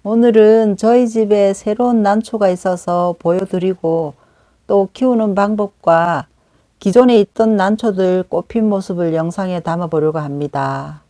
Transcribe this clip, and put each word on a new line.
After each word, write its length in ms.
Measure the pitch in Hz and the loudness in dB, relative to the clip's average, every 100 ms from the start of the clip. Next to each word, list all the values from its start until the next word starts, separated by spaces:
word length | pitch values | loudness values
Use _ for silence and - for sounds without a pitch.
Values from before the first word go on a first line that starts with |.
오늘은 760 | 202 233 240 220 214 220 220 190 | 0 2 4 6 6 6 2 0
저희 300 | 220 247 240 | 2 2 2
집에 460 | 226 208 208 196 | -2 0 2 2
새로운 480 | 196 214 214 247 233 | 0 -6 -2 0 2
난초가 480 | 202 214 220 220 196 | 2 0 -2 -2 0
있어서 640 | 180 190 175 - 175 175 170 | 0 -4 -4 -4 -2 -2 -2
보여드리고 960 | 170 180 190 185 185 185 165 165 156 - _ _ _ _ | -2 -2 -2 -4 -4 -4 -2 -2 -4 -10 _ _ _ _
또 240 | - 202 196 | -2 0 0
키우는 420 | - 254 240 220 | -2 0 0 0
방법과 920 | 190 202 214 202 _ - 165 170 156 - _ _ _ _ _ | 0 -2 -2 -6 _ 0 2 0 -4 -8 _ _ _ _ _
기존에 400 | 196 233 247 226 | 2 4 4 4
있던 360 | 202 - 226 | 2 0 0
난초들 680 | 214 190 214 233 190 185 185 185 | 2 0 0 -2 0 0 0 -2
꽃핀 380 | 165 - 233 214 | -6 -4 -2 0
모습을 460 | 196 190 175 170 | -2 -4 -4 -2
영상에 460 | 160 170 175 185 175 | -2 -4 -6 -6 -6
담아보려고 580 | 170 170 170 160 156 156 | -6 -6 -4 -2 -2 -2
합니다. 840 | 147 143 147 139 135 135 143 151 | -6 -6 -6 -4 -6 -6 -10 -16